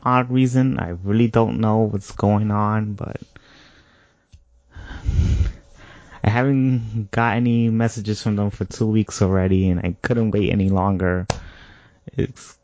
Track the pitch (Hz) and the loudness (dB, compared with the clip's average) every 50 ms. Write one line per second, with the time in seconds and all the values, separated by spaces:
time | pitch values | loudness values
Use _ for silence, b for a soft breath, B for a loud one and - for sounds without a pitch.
0 | - 127 127 127 127 123 127 131 131 123 123 131 131 131 131 123 85 85 87 85 | 0 0 2 2 0 2 2 2 2 2 2 2 2 2 0 -2 -4 -6 -8 -6
1 | 95 98 104 113 120 113 - 117 113 107 117 110 110 107 107 110 113 107 107 101 | -4 0 2 2 2 4 2 2 2 2 0 0 0 0 2 2 0 0 -2 -6
2 | - - - - - 101 104 104 107 107 104 104 104 104 107 110 107 107 101 - | -8 -10 -6 -2 0 2 2 2 2 0 0 0 0 0 0 -2 -2 -4 -6 -8
3 | - - - - - - b b b b b b b b b b b b b b | -8 -10 -10 -12 -14 -20 b b b b b b b b b b b b b b
4 | b b b b b b b - _ _ _ _ _ B B B B B B B | b b b b b b b -20 _ _ _ _ _ B B B B B B B
5 | B B B B B B B B B B B B B B B B B B B B | B B B B B B B B B B B B B B B B B B B B
6 | B B B B - 104 107 120 127 139 139 135 131 131 131 120 113 110 110 113 | B B B B -2 0 2 2 2 2 2 2 2 2 2 0 -2 -4 -6 -6
7 | 104 98 - 117 117 117 104 117 123 120 117 117 117 113 113 113 113 113 - 113 | -6 -4 -2 0 0 2 2 2 2 2 2 2 2 2 2 2 0 0 -2 -4
8 | 101 107 107 - - 113 107 101 104 101 - - 107 - - - 110 110 110 110 | -4 -4 -6 -2 -2 -2 0 0 0 -2 -2 -4 -8 -8 -4 -2 -2 2 2 2
9 | 104 - - - 104 92 95 95 92 95 95 95 95 92 90 87 - 90 87 - | 0 0 0 0 0 2 2 2 2 2 2 2 2 2 0 0 -2 -4 -4 -4
10 | - - 123 117 113 107 95 104 98 - - 101 95 95 95 95 92 98 98 90 | -4 -2 0 0 0 0 0 0 0 2 2 2 2 2 2 2 2 2 0 0
11 | 92 90 90 90 92 B B B B B B B B B B B B B B B | 0 0 0 0 -2 B B B B B B B B B B B B B B B
12 | B - - 135 - 123 - - - - - _ | B -10 -6 -4 -4 -4 -6 -12 -20 -20 -20 _